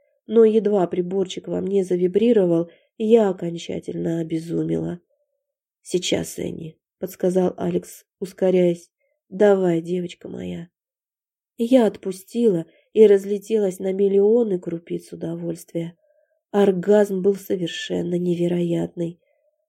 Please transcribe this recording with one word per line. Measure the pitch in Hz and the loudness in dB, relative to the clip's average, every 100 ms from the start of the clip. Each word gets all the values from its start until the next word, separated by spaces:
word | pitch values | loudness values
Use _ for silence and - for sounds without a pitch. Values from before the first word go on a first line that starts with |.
| _ _ - | _ _ 0
но | 220 | 4
едва | 220 220 202 208 175 | 6 4 2 0 0
приборчик | 180 180 196 185 - 175 | -2 -4 -4 -4 -8 -8
во | 175 | -6
мне | 185 196 | -2 -2
завибрировал, | 180 180 180 190 233 220 180 165 165 - _ - | 0 0 0 2 4 4 4 2 -2 -10 _ -4
я | 220 226 202 | 4 4 4
окончательно | 185 170 170 - 170 - 170 170 165 | -2 -6 -8 -10 -10 -8 -6 -4 -4
обезумела. | 165 165 165 165 160 165 165 175 _ _ _ _ _ _ _ _ | -4 -6 -6 -4 -2 -2 -4 -8 _ _ _ _ _ _ _ _
«Сейчас, | - 180 180 - 165 - | -6 -4 -2 -4 -4 -8
Энни», | 175 170 160 - _ - | -8 -8 -14 -18 _ -12
подсказал | 185 - 185 180 180 - | -12 -4 -2 0 0 -2
Алекс, | 175 175 - - _ - | -4 -4 -6 -20 _ -14
ускоряясь. | 185 - 185 185 175 175 _ _ _ _ _ | -12 -2 0 2 2 0 _ _ _ _ _
«Давай, | 190 208 196 180 165 | 0 2 4 2 0
девочка | 165 180 175 - - | -2 -6 -6 -12 -14
моя». | 180 180 175 170 _ _ _ _ _ _ _ _ - | -12 -10 -10 -14 _ _ _ _ _ _ _ _ -6
Я | 233 254 214 | 2 4 4
отпустила | 196 196 185 - 233 233 170 160 _ _ | 0 -10 -10 -8 0 2 2 -4 _ _
и | - 214 | 6 6
разлетелась | 202 196 202 - 220 202 185 | 6 2 -8 -2 -2 -2 -4
на | 190 | -4
миллионы | 190 202 196 202 240 226 185 | 0 2 4 4 4 2 -4
крупиц | 185 170 - 175 - | -6 -10 -8 -12 -12
удовольствия. | 175 170 170 170 165 - 170 170 - _ _ _ _ _ | -12 -10 -8 -8 -10 -10 -8 -8 -12 _ _ _ _ _
Оргазм | 202 196 180 175 208 202 190 | 2 2 2 2 4 2 0
был | 185 | 0
совершенно | 196 - 196 170 - - 180 170 175 | -2 -4 -6 -6 -8 -6 -6 -4 -2
невероятный. | 180 170 175 175 170 170 175 - 170 180 _ _ _ _ | -2 0 0 0 -2 -2 -4 -6 -8 -10 _ _ _ _